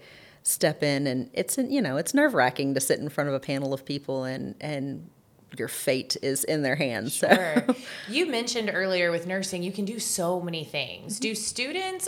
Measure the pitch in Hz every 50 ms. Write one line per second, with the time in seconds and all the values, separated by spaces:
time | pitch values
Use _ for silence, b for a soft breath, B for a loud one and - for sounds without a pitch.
0 | B B B B B B B B B - - - 185 160 151 - 151 147 143 139
1 | 143 139 127 131 120 - - - 185 - - - 254 - 269 285 214 147 131 147
2 | 170 - - 269 294 302 240 151 123 127 127 - 139 139 135 135 - - - -
3 | 135 147 - - 143 143 135 135 135 - 139 135 139 135 139 135 - - 143 139
4 | 139 - 135 135 131 131 131 135 135 131 - - - 151 151 139 135 139 135 151
5 | 165 170 - _ _ _ _ - - - - 123 113 135 - - - - 131 131
6 | 127 - - - - 135 135 139 - - 156 156 143 131 135 147 156 127 117 107
7 | 104 - - - - - 190 185 185 160 151 247 233 - 247 - - - - -
8 | - - 220 294 370 330 254 226 240 240 240 240 220 202 160 175 190 190 185 180
9 | 175 170 170 170 170 180 185 196 190 190 190 175 175 185 190 - 202 190 233 226
10 | - - - - 175 170 185 180 175 170 165 160 147 - - 147 131 120 87 -
11 | - - 208 220 247 220 220 - - - - - 247 269 311 370 381 381 370 359
12 | -